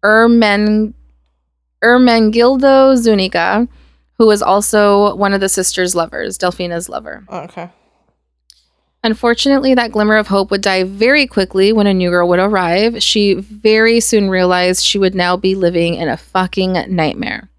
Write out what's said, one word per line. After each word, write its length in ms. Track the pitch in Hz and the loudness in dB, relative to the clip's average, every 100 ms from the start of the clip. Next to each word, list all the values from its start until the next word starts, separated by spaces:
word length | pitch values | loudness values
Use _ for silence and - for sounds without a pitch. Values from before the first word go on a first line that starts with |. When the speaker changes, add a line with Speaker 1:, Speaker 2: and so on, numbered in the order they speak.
Speaker 1:
Ermen-, 880 | 202 220 233 233 220 202 214 214 214 - _ _ _ _ _ _ _ _ | 2 4 4 4 2 2 0 0 -2 -8 _ _ _ _ _ _ _ _
Ermengildo 1120 | 226 247 247 226 214 226 240 269 269 269 269 262 | 2 4 4 4 2 2 2 4 4 4 4 4
Zuniga, 720 | 233 208 190 175 170 202 240 - _ _ _ _ | 2 0 0 -2 -2 -2 -4 -8 _ _ _ _
who 100 | 220 | 2
was 140 | 208 | 2
also 720 | - 196 208 214 208 202 208 185 | 2 0 2 2 2 2 2 0
one 180 | 196 | -2
of 80 | 196 | -2
the 80 | 190 | -2
sisters' 460 | - 185 - 180 175 | -2 -4 -2 -2 -2
lovers, 420 | 165 - 165 190 | -4 -6 -10 -4
Delfina's 500 | 180 175 180 170 180 | -6 -4 -8 -8 -8
lover. 360 | - - 76 190 | -10 -12 -18 -16
Speaker 2:
Oh, 100 | 180 | -14
okay. 280 | 165 - 175 _ _ _ _ _ _ _ _ _ _ _ _ _ | -14 -16 -18 _ _ _ _ _ _ _ _ _ _ _ _ _
Speaker 1:
Unfortunately, 720 | 226 220 240 233 269 277 269 | -6 -2 -2 -2 0 0 2
that 180 | 254 233 | 0 0
glimmer 260 | 214 208 214 | -2 0 0
of 100 | 208 | 0
hope 240 | 196 196 | -2 -2
would 100 | 202 | -2
die 220 | 196 190 | -2 -2
very 420 | 185 196 226 294 269 | -4 -2 0 2 0
quickly 480 | - 185 190 196 | -2 -4 0 0
when 140 | 220 202 | 2 2
a 60 | |
new 180 | 190 180 | 0 0
girl 160 | 175 175 | 0 2
would 100 | 175 | 2
arrive. 600 | 196 208 175 175 220 233 | 2 0 0 0 0 -2
She 320 | - 226 202 | -2 0 0
very 680 | 175 202 214 214 220 226 233 | 0 -6 -4 0 2 2 2
soon 300 | 220 220 196 | 0 0 0
realized 560 | 185 180 180 180 180 - | 0 0 0 0 -2 -2
she 140 | 202 | 0
would 160 | 190 190 | -2 0
now 200 | 180 180 | -2 -2
be 200 | 190 190 | -2 0
living 400 | 175 175 170 170 | -2 0 -2 -4
in 120 | 170 | -6
a 100 | 123 | -6
fucking 560 | - 185 185 - 185 185 - 180 | -6 -4 -4 -4 -4 -4 -4 -4
nightmare. 540 | 156 - - 107 196 | -4 -6 -10 -10 -14